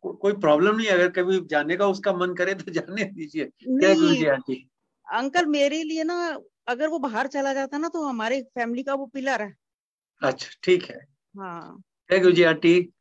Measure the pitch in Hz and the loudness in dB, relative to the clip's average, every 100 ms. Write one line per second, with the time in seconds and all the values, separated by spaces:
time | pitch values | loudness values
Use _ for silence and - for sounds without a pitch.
0 | 185 - 196 202 165 147 196 220 220 185 | -12 -4 -2 0 2 4 4 2 2 2
1 | 180 180 180 190 170 151 147 180 202 196 | 2 2 0 0 0 -2 0 0 0 0
2 | 202 180 180 175 180 190 165 165 - 202 | -2 -2 -2 -2 -4 -4 -6 -6 -6 -6
3 | 196 170 151 156 135 _ 254 262 - 160 | -8 -8 -10 -8 -8 _ -4 2 4 6
4 | 160 - 156 135 131 127 - _ _ _ | 4 4 2 0 -2 -8 -10 _ _ _
5 | - 226 269 349 311 294 277 311 311 320 | -8 -4 -2 0 0 2 0 0 -4 -4
6 | 320 349 339 285 - _ - 247 302 320 | -4 -4 -6 -8 -14 _ -6 -4 -2 -2
7 | 262 220 269 285 277 269 269 285 330 339 | -4 -4 -4 -2 -2 -2 -4 -4 -4 -4
8 | 294 233 220 269 233 247 233 240 277 277 | -4 -4 -2 -4 -4 -6 -4 -4 -4 -6
9 | 269 277 262 233 208 - _ _ _ _ | -6 -6 -4 -4 -6 -14 _ _ _ _
10 | _ _ 139 131 - - - 180 - - | _ _ -4 -4 -8 -6 0 0 0 -16
11 | - _ _ 196 190 170 156 - _ _ | -20 _ _ -16 -14 -14 -16 -20 _ _
12 | - 185 180 175 170 156 170 175 175 _ | -2 4 6 6 6 4 4 4 2 _